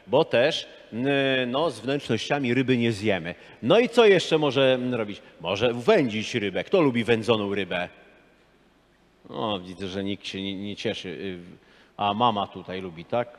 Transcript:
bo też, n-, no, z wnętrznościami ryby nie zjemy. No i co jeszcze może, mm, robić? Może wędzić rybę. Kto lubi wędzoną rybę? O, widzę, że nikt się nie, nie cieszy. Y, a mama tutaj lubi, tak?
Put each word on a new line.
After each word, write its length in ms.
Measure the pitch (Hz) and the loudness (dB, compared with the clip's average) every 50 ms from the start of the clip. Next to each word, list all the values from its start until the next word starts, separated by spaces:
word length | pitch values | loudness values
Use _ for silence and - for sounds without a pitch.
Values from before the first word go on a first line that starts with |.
| - - | -6 0
bo 180 | 101 139 160 | 2 2 2
też, 420 | - - 117 123 151 170 - - - - - - - - | 4 2 2 2 2 0 -2 -8 -10 -16 -20 -20 -12 -8
n-, 580 | 110 123 139 143 139 139 135 135 131 127 123 | -4 -2 0 0 2 2 2 2 0 0 0
no, 200 | 123 135 160 170 | -2 -2 -2 -2
z 80 | 131 107 | -4 -6
wnętrznościami 760 | 104 123 139 147 - - 123 110 - - 147 143 139 120 120 | -6 -4 -4 -4 -2 -2 -2 -2 -2 -2 -2 -2 0 0 2
ryby 240 | 127 135 120 135 120 | 2 2 2 2 2
nie 140 | 117 117 | 2 0
zjemy. 440 | 113 98 101 110 98 90 80 85 87 - - - - - - | 0 0 0 0 0 0 -2 -6 -10 -12 -14 -20 -16 -6 0
No 160 | 117 165 220 | 4 4 4
i 100 | 247 240 | 4 4
co 160 | - - 233 | 4 6 8
jeszcze 320 | 214 196 175 - - 170 156 | 8 8 6 4 2 0 2
może, 360 | 151 147 123 139 135 131 131 | 2 2 2 4 4 4 4
mm, 220 | 127 123 127 123 | 2 0 -2 -2
robić? 260 | 120 110 104 101 - - - - - | -2 -4 -6 -8 -14 -16 -20 -20 -10
Może 320 | 80 85 95 101 113 123 117 | -6 -4 -2 0 0 0 0
wędzić 640 | 120 120 123 220 208 147 123 104 110 107 - - | 0 2 2 4 4 4 2 -2 -4 -4 -4 -4
rybę. 280 | 120 104 101 90 95 87 | -2 -2 -2 -2 -4 -4
Kto 180 | - - 196 | 0 2 4
lubi 220 | 165 143 120 117 113 | 4 4 2 0 2
wędzoną 520 | 98 120 113 110 98 117 107 104 101 101 | 2 0 0 2 2 0 0 0 -2 -4
rybę? 340 | 101 98 90 92 87 90 87 - - - - _ _ _ _ _ _ _ _ _ _ _ _ _ _ _ _ _ _ _ _ _ _ _ - | -4 -4 -4 -4 -6 -6 -8 -10 -16 -20 -20 _ _ _ _ _ _ _ _ _ _ _ _ _ _ _ _ _ _ _ _ _ _ _ -14
O, 300 | - 143 131 110 104 95 | -10 -6 -4 -4 -4 -4
widzę, 280 | 90 90 92 87 101 95 | -6 -10 -14 -12 -10 -8
że 160 | 90 98 98 | -8 -6 -6
nikt 240 | 98 101 95 - - | -6 -8 -8 -10 -12
się 140 | - 98 | -10 -8
nie, 140 | 98 98 98 | -8 -8 -8
nie 200 | 95 101 104 101 | -8 -10 -10 -10
cieszy. 340 | - - 113 98 - - 95 | -8 -6 -6 -6 -6 -8 -12
Y, 300 | 85 69 87 98 92 87 87 90 - - _ _ _ - - _ _ - | -10 -10 -10 -10 -10 -12 -14 -18 -20 -20 _ _ _ -20 -20 _ _ -4
a 160 | 107 104 101 | -2 -2 0
mama 340 | 107 120 120 107 101 98 95 | 2 2 2 2 0 -4 -6
tutaj 340 | - 95 87 - 90 95 | -8 -14 -14 -12 -12 -10
lubi, 240 | 95 92 82 82 82 | -10 -12 -12 -14 -12
tak? 320 | - - 117 120 120 - | -6 -4 -4 -4 -4 -8